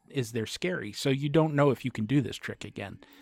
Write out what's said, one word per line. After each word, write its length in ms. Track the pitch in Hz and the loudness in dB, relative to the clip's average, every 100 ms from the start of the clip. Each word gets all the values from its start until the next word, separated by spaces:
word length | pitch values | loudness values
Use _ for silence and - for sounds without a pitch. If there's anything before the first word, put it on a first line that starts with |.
| _ | _
is 240 | 139 110 | -4 -2
they're 120 | 117 | -2
scary. 480 | 107 - 180 170 107 | -4 -4 -4 -4 -6
So 160 | - 139 | -2 0
you 220 | 135 147 | 0 2
don't 240 | 160 156 | 4 4
know 160 | 143 143 | 4 4
if 140 | 117 | 4
you 60 | 127 | -2
can 140 | - | -2
do 160 | 107 143 | 2 2
this 160 | 104 - | 2 -4
trick 280 | - 98 | -10 -10
again. 340 | 101 - 101 101 - - | -10 -10 -10 -12 -20 -20